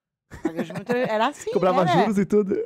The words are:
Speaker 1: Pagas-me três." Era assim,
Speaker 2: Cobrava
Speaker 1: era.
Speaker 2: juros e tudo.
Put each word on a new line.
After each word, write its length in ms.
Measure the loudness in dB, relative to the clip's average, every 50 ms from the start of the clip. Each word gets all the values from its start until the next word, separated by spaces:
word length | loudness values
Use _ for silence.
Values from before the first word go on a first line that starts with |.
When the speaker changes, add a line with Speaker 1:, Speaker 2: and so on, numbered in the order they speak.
| _ _ _ _ _ _ -20 -8
Speaker 1:
Pagas-me 400 | -6 -6 -4 -4 -8 -8 -8 -12 -6
três." 240 | -4 -2 -2 0 0
Era 180 | 0 0 0
assim, 240 | -2 -2 -6 -10 -4
Speaker 2:
Cobrava 300 | -2 0 2 2 2 2
Speaker 1:
era. 100 | 2 4 4 4
Speaker 2:
juros 180 | 2 2 2
e 80 | 0 0
tudo. 300 | 2 2 2 2 2 -2 -4 -4